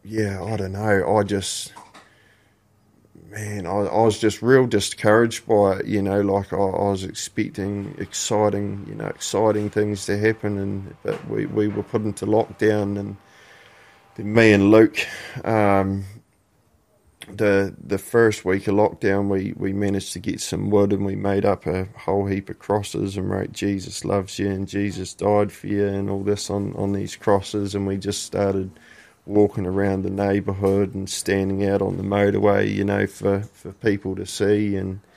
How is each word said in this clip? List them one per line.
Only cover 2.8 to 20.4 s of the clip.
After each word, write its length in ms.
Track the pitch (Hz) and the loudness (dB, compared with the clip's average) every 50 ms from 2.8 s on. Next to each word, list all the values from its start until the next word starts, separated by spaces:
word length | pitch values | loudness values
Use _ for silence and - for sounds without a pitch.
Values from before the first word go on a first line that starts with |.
| _ _ _ _ _ _ _ - 82 - | _ _ _ _ _ _ _ -20 -20 -16
man, 360 | 101 104 107 104 104 101 90 | -12 -10 -8 -8 -8 -8 -6
I, 20 | 82 | -2
I 320 | 95 104 101 80 - 107 113 | -2 -2 -2 2 2 4 4
was 160 | 110 101 - | 4 4 4
just 220 | - 107 - - | 2 0 0 2
real 240 | 107 120 131 131 127 | 2 6 6 6 6
discouraged 800 | 120 113 101 - - - - - 107 107 113 117 117 113 - - | 4 2 0 0 -2 -6 0 4 4 6 6 4 2 0 -8 0
by 320 | - 117 104 101 98 95 | 2 4 6 6 4 4
it, 80 | 95 - | 0 -2
you 160 | - 104 101 | -2 -2 0
know, 200 | 98 98 98 104 | 0 0 0 2
like, 300 | 104 98 98 101 98 - | 2 2 0 0 -2 -2
I, 60 | - | -2
I 320 | 92 101 95 92 - 101 101 | 0 0 0 0 0 0 0
was 140 | 98 95 95 | 0 -2 -4
expecting 920 | 92 - - - - _ - 107 - - - 98 101 101 101 98 101 98 92 | -8 -8 -10 -12 -8 _ -4 -4 -4 -4 -6 -6 -4 -4 -6 -8 -10 -8 -10
exciting, 840 | 98 - - - - - 113 104 107 104 101 101 101 101 101 98 98 104 | -10 -10 -8 -8 -4 0 2 2 2 2 2 0 -4 -4 -6 -8 -10 -12
you 60 | 104 | -10
know, 100 | 107 107 | -8 -6
exciting 600 | - - - - - - 98 110 110 107 107 104 104 | -8 -8 -8 -8 -4 0 2 2 4 2 2 -2 -2
things 360 | - 107 104 104 104 95 - | 0 0 0 0 -2 -4 -4
to 100 | - 101 | -4 -2
happen, 400 | 101 107 110 110 - - 104 104 | 2 2 0 0 0 -4 -4 -4
and, 380 | 98 98 98 101 98 98 - - _ _ | -4 -4 -4 -6 -6 -8 -12 -18 _ _
but 240 | 107 101 - - - | -6 -6 -6 -6 -6
we, 160 | 110 107 107 | -4 -4 -4
we 220 | - - 104 107 | -2 0 0 0
were 160 | 107 104 104 101 | 0 -2 -4 -6
put 180 | - - 113 | -4 -4 -2
into 240 | 107 110 98 - - | -2 -2 -4 -4 -2
lockdown, 720 | 107 107 110 110 - - - 104 107 107 104 101 101 101 101 | 2 2 2 2 0 -2 0 2 2 2 2 0 -2 -4 -6
and 180 | 101 101 101 98 _ _ _ - - - - - - - _ - - - _ _ _ _ _ | -6 -8 -10 -14 _ _ _ -20 -20 -20 -20 -20 -20 -20 _ -20 -20 -20 _ _ _ _ _
then 180 | - 104 104 107 | -10 -8 0 4
me 180 | 113 113 110 | 6 8 8
and 200 | 104 101 98 101 | 8 8 8 8
Luke, 260 | 107 110 113 104 - - - - - - - - - 127 - | 10 10 8 8 4 -4 -8 -8 -10 -14 -14 -12 -12 -8 -4
um, 600 | - 113 110 104 101 98 98 95 98 98 98 98 98 104 113 _ _ _ _ _ _ _ _ _ _ _ _ _ _ _ _ _ _ _ _ - - | 0 2 2 4 4 4 4 2 0 -2 -4 -6 -10 -18 -20 _ _ _ _ _ _ _ _ _ _ _ _ _ _ _ _ _ _ _ _ -20 -16
the, 420 | 95 98 110 104 101 98 98 98 - - | -6 -2 0 2 2 2 0 0 -6 -12
the 180 | 50 - 98 98 | -6 -6 -6 -6
first 440 | - - - 117 117 110 104 - - | -4 -2 -2 0 0 0 -4 -2 -2
week 240 | 90 95 98 - | -2 -2 -2 -2
of 80 | 107 98 | 0 2
lockdown, 540 | 101 107 - - - - 101 98 101 101 101 | 2 2 2 0 -2 -2 0 0 0 0 0
we, 240 | 98 95 95 101 - | -2 -2 -2 -6 -8
we 160 | 90 95 98 | -6 -6 -4
managed 400 | 95 98 104 98 98 98 - - - | -2 -2 -2 -2 -2 -2 -4 -8 -12
to 60 | 92 | -8
get 220 | 98 110 - - | -6 -6 -6 -6